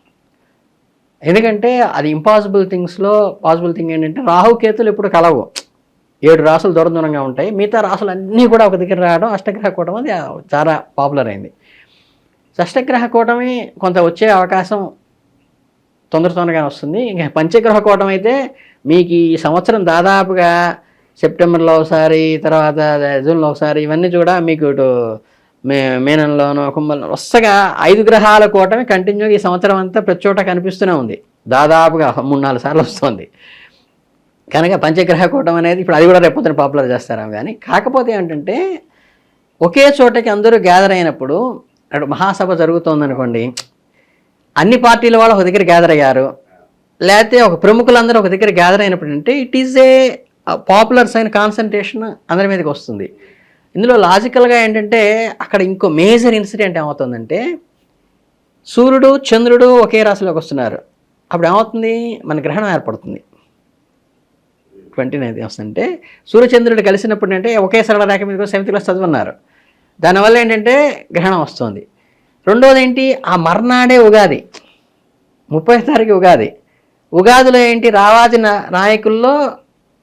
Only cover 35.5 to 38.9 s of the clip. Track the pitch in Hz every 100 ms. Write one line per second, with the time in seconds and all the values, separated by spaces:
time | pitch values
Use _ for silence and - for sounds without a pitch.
35.5 | 170 170 180 185 156 175 180 170 285 226
36.5 | 147 139 143 127 123 - 110 107 107 165
37.5 | 226 - 294 254 262 240 208 165 151 147
38.5 | 254 381 339 -